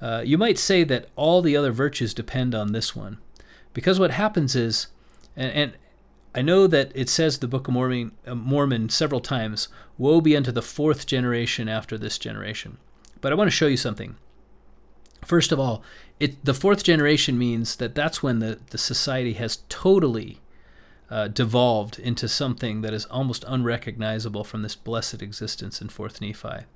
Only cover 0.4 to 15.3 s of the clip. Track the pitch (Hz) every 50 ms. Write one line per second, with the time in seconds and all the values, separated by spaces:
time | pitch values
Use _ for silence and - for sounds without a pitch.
0.4 | 220 233 185 - - - 196 180 165 143 127 117 - - - - 143 160 175 185
1.4 | 180 156 143 143 147 135 113 120 139 147 147 - 123 107 - - 110 - - -
2.4 | 127 127 117 110 104 104 107 110 - - - - 104 101 107 - - - - -
3.4 | - - - - - - - 131 - 180 185 190 190 156 123 151 208 214 214 175
4.4 | 147 131 131 131 117 113 110 - - - - - _ - - - - - - -
5.4 | 131 127 - 147 147 120 104 - - - _ _ _ _ _ _ _ - - 127
6.4 | 127 156 180 196 196 185 165 143 139 139 - 131 131 - - - 160 156 131 -
7.4 | 135 120 127 131 131 - 127 123 127 127 127 123 117 110 - - - 123 123 120
8.4 | 117 131 139 143 143 135 123 113 110 110 - - 156 147 143 120 - - 143 123
9.4 | 110 107 107 - - - - - - - - - 123 143 160 165 156 156 151 143
10.4 | 135 127 117 120 - - - - 147 156 143 - - - 139 127 123 123 120 117
11.4 | 117 - - - 117 110 110 110 107 - 113 107 107 110 - - - 117 107 104
12.4 | 98 101 107 - - - - - _ - - - - - - - - 135 147 185
13.4 | 208 185 - - 165 147 131 - - 127 110 - 107 92 - - - - - -
14.4 | - - - - - - - - - - - - - - - - - -